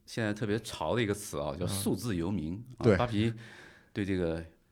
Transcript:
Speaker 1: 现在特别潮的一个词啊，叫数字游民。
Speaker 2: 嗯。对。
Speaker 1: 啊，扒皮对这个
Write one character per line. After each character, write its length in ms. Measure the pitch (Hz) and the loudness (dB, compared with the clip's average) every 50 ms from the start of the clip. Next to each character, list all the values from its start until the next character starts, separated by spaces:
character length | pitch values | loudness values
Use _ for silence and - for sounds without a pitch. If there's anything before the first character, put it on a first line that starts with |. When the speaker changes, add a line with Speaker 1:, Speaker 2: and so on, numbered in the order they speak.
| _ | _
Speaker 1:
现 180 | - - 123 113 | -10 -4 -2 0
在 100 | 104 104 | 0 0
特 140 | - 117 | 0 0
别 100 | 101 104 117 | 0 0 0
潮 340 | 117 - - - 80 78 98 | 0 -4 -6 -4 0 2 2
的 80 | 120 117 | 2 2
一 20 | |
个 80 | 98 101 | 2 0
词 240 | - - - - 73 | -2 -4 -6 -4 -4
啊， 120 | 71 73 69 90 | -2 -2 -2 -2
叫 80 | 92 | -2
数 300 | - 101 98 98 214 127 | -2 0 0 0 0 0
字 180 | 92 113 123 95 | 0 0 -2 0
游 160 | 85 82 92 | 0 0 0
民。 220 | 107 87 76 80 90 | 0 0 -2 -2 -4
Speaker 2:
嗯。 240 | 107 123 - - - | -6 -8 -12 -10 2
对。 140 | - 117 98 | 6 6 6
Speaker 1:
啊， 40 | 87 | 6
扒 80 | 85 - | 4 2
皮 260 | 110 101 110 117 113 - - - - - - - - - - - _ | 2 2 2 0 0 -2 -8 -16 -18 -18 -20 -20 -20 -20 -20 -8 _
对 120 | 110 98 | -2 0
这 120 | 92 98 | 2 2
个 240 | 90 87 82 80 85 82 80 - _ _ _ | 2 2 2 0 -2 -4 -8 -14 _ _ _